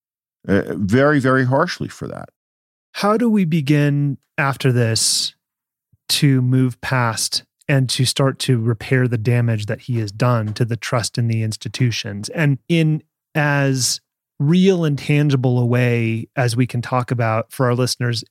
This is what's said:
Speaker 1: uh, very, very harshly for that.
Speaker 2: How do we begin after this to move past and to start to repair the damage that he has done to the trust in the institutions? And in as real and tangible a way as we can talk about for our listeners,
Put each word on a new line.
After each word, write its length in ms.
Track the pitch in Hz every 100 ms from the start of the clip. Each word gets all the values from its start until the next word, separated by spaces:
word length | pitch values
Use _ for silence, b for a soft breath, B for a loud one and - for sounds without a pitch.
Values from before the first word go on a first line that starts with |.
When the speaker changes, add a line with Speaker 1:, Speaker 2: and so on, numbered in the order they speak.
| _ _ _ _ 90
Speaker 1:
uh, 280 | 98 -
very, 460 | 85 98 123 143 147
very 260 | 131 131 127
harshly 420 | 139 175 - -
for 200 | - 58
that. 200 | 50 50 _ _ _ _ _ _
Speaker 2:
How 240 | - 202 214
do 140 | 240
we 140 | 214
begin 720 | 170 165 135 147 147 143 143 - _ -
after 360 | 139 127 135
this 640 | 123 113 113 - - - - _ _ _ _ _ _ -
to 340 | - 143 131
move 380 | 127 131 127 -
past 640 | - 131 117 107 - - - _ -
and 200 | 139 127
to 140 | -
start 340 | 123 - 135 127
to 180 | - 123
repair 480 | 113 113 - 131 123
the 120 | 117
damage 480 | 107 120 117 110 107
that 160 | 110
he 160 | - 117
has 100 | 104
done 420 | 104 123 117 107
to 100 | 104
the 120 | 113 117
trust 400 | - 127 - -
in 120 | 117
the 140 | 113
institutions? 840 | 110 107 - - 123 107 104 101 95
And 280 | - 147 135 -
in 340 | 170 156 156 - _ _
as 640 | 160 147 143 139 131 123 - - _ _ -
real 440 | 143 180 190 180
and 140 | 160 139
tangible 640 | - 147 147 135 127 123
a 40 |
way 640 | 120 123 123 117 113 113 -
as 220 | - 123 113
we 100 | 123
can 160 | 123
talk 280 | - 127 120
about 420 | 120 113 110 -
for 140 | - 123
our 80 |
listeners, 500 | 120 123 - 123 113 -